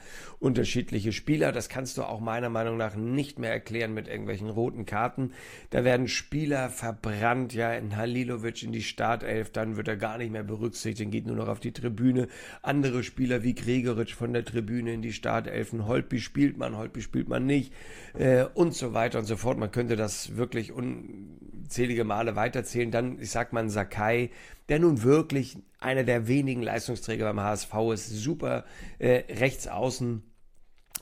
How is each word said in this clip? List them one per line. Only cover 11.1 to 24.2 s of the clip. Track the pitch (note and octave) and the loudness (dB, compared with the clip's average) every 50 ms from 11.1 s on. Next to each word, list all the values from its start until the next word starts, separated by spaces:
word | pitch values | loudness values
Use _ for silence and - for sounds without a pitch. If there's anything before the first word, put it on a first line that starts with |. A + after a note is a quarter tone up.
geht | G#2 A2+ A2 | -2 -2 -2
nur | A2+ A#2 | -2 -2
noch | A2 A2 G#2+ | -2 -2 -2
auf | G#2+ G#2+ | -4 -4
die | - A#2+ A2+ | -4 -6 -6
Tribüne. | - A#2+ A#2+ G#2+ G2+ A#2+ C3 B2 B2+ B2 - - - - - - - | -4 -4 -4 0 4 6 6 6 6 2 0 -4 -12 -16 -16 -16 -6
Andere | - C#3 C#3 D3 C#3 C3+ A#2+ B2 A2+ | -2 0 2 4 4 4 2 0 -2
Spieler | - - - C3 B2 B2 A#2+ G#2+ | -2 -2 0 2 2 2 2 2
wie | B2 A#2 | 2 0
Gregoritsch | - - A2+ B2 C3 A#2 B2+ A#2 G#2+ A#2 - - | 0 2 2 2 4 4 2 0 0 -2 -2 -4
von | - B2 A#2+ A#2+ | -4 -4 0 0
der | A#2+ A2 | 0 -2
Tribüne | - A2+ A#2 A2 G2+ A#2 B2 A2+ A2+ A#2 | 0 -2 -2 -2 0 -2 -2 -2 -2 -2
in | A2+ | -2
die | A2 A2 G#2+ | -4 -4 -6
Startelf, | - - A#2+ A2+ A2+ A2 G2+ G2+ A2+ A2 - - | -2 0 0 0 2 0 -2 -2 -4 -4 -2 -2
ein | A2+ G#2+ | -4 0
Holtby | G#2+ B2 C3+ C3 - - B2+ | 2 2 2 2 0 -2 -4
spielt | G#2+ - - C#3 C#3+ C#3 - B2 | -4 -4 2 4 4 4 4 0
man, | B2 B2 A2+ | -4 -4 -4
Holtby | G#2+ A2 - - A#2+ | -4 -6 -6 -8 -8
spielt | A2+ - - C3 B2+ A2+ | -8 -2 0 0 0 2
man | B2 B2 B2 | 0 2 2
nicht, | C3+ C#3+ C#3+ B2+ - - - - - - - - - - | 4 4 4 2 0 -8 -16 -16 -16 -16 -16 -16 -14 -2
äh, | - - C3 C3 B2+ C3 | 2 6 6 8 6 6
und | - - - F3 E3+ C#3+ | 4 4 4 4 4 4
so | - - A#2+ A2 | 0 -4 0 2
weiter | A2 A2+ B2 - A#2+ | 2 2 2 2 0
und | A2 | 0
so | G2+ A2+ G2 | 0 -2 0
fort. | - A#2+ C3 | 0 0 0
Man | - A2 G2+ | 0 -2 -2
könnte | - A#2+ B2 A#2 A#2 | 0 0 2 2 2
das | G#2+ A2 G#2 - - - - G#2+ | 2 2 -2 -2 -6 -8 -6 -2
wirklich | A2 B2 - - A#2 A2 - - | -2 -2 -2 -2 -4 -4 -4 -6
unzählige | C3 B2 B2+ B2 A#2+ - - - F#2 G2+ D#2+ D#2+ - - - - - - - - - B2 B2 B2 A2+ A#2 | -6 -4 -4 -6 -6 -10 -12 -14 -14 -14 -16 -16 -16 -16 -14 -14 -12 -12 -8 0 0 2 2 2 2 2
Male | G#2+ G#2 G#2 A#2 A#2 G2+ | 2 2 2 2 2 2
weiterzählen. | G2 G#2+ B2 A#2+ B2+ A2+ - - A#2+ A#2+ A#2 | 2 0 2 0 -2 -4 -2 0 0 0 2
Dann, | A2 A#2 A#2+ B2+ B2 - | 2 2 0 0 -2 -6
ich | - G2 | -8 -4
sag | - A#2 A#2 - - | -2 -2 -2 0 0
mal, | A#2 | 0
ein | A2+ A2 | 0 0
Sakai, | G#2 G#2 G2 F#2+ - A2 G#2+ G#2+ A#2 A#2+ | 0 0 -2 -2 -2 0 2 4 4 4